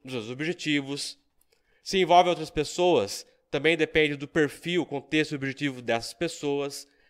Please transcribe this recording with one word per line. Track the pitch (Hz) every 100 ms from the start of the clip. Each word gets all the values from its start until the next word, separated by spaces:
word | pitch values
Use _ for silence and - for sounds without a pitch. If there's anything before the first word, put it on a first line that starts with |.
dos | 131
seus | 127 107
objetivos. | 131 156 170 151 147 135 143 - - _ _ _ _ _ _
Se | - 190
envolve | 165 175 180
outras | 165 156
pessoas, | 156 139 - 180 139 101 - - _ _
também | 147 151 165
depende | 151 160 151
do | 143 143
perfil, | 170 143 - 170 175 135
contexto | 143 - 156 156
e |
objetivo | 147 135 127 143 123
dessas | 117 117 117
pessoas, | - 170 - 147 143 143 - - _ _